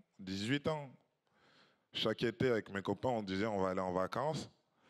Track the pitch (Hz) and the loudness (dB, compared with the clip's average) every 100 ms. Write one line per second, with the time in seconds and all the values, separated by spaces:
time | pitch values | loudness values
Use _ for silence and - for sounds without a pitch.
0 | _ - 95 98 107 143 156 156 139 123 | _ -14 -8 -6 -2 0 0 -4 -6 -16
1 | _ _ _ _ _ - - _ _ - | _ _ _ _ _ -20 -20 _ _ -2
2 | 113 107 117 - 131 113 95 98 95 101 | 0 2 0 2 2 2 0 -4 -2 0
3 | 127 117 98 95 110 101 95 92 92 92 | 0 0 0 0 0 2 2 2 0 0
4 | 92 113 143 160 - _ _ _ _ | 0 0 -2 -2 -8 _ _ _ _